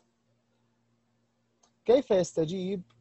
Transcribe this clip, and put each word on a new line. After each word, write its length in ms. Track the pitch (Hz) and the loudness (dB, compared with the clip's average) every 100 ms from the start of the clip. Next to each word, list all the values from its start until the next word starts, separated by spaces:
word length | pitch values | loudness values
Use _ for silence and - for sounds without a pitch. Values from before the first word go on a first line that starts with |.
| _ _ _ _ _ _ _ _ _ _ _ _ _ _ _ _ _ _ | _ _ _ _ _ _ _ _ _ _ _ _ _ _ _ _ _ _
كيف 260 | - 254 - | 2 2 4
يستجيب 720 | 190 170 - 156 190 185 202 - _ | 0 0 -2 -4 -4 -6 -8 -12 _